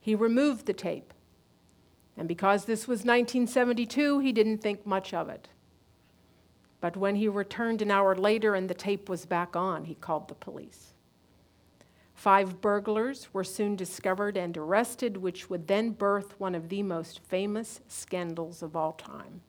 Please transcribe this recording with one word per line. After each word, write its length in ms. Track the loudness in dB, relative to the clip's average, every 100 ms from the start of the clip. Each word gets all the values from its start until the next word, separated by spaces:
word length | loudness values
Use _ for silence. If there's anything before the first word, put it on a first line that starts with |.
He 140 | 0 2
removed 500 | 4 4 4 2 -4
the 80 |
tape, 400 | -4 -4 -6 -10 -20 _ _ _ _ _ _ _ _ _ -10
and 80 | -6
because 400 | 2 4 4 2
this 220 | -4 -2
was 160 | -2
nineteen 420 | 4 4 4 0 2
seventy-two, 720 | 2 2 2 0 2 2 4
he 120 | 2
didn't 280 | 4 4 2
think 260 | -2 -4 -2
much 280 | -2 -2
of 140 | -6 -6
it. 220 | -10 -18 _ _ _ _ _ _ _ _ _ _ _ _ _
But 160 | -4 0
when 220 | 0 2
he 100 | 2
returned 540 | 0 -4 -2 -2 0
an 100 | 2
hour 240 | 6 6 6
later 400 | 4 4 4 2
and 140 | -2
the 40 |
tape 360 | -4 -2 -4 -4
was 160 | -8 -2
back 320 | -2 0 -2
on, 280 | -2 -4 -8
he 100 | -12
called 340 | -4 -4 -4
the 60 | -16
police. 580 | -14 -14 -16 -20 -20 _ _ _ _ _ _ _ _ _ _ _ _ -2
Five 460 | 6 6 6 0
burglars 680 | 0 2 0 -2 -2 -6 -8
were 100 | -6
soon 320 | -6 -2 -2 -2
discovered 640 | -6 -4 -2 0 0 -2
and 200 | -4 -6
arrested, 600 | 2 2 2 -4 -6 -2
which 320 | -6 -6 -8
would 180 | -8 0
then 240 | 2 2
birth 480 | 0 2 2 -2 -8
one 160 | -4 -4
of 140 | -4
the 120 | -4
most 380 | -2 -4 -6 -14
famous 640 | -4 -2 -2 -4 -6 -14 -14
scandals 760 | -14 -6 -6 -4 -6 -8 -8
of 140 | -6 -2
all 160 | -2
time. 480 | -4 -16 -16 -16 -18